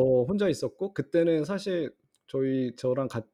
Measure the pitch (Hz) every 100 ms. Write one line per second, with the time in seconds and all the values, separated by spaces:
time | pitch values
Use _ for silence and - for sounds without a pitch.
0 | 131 127 123 202 196 147 117 - 196 196
1 | - 170 170 160 147 196 202 180 147 -
2 | _ _ _ 135 135 135 127 117 131 127
3 | 131 117 -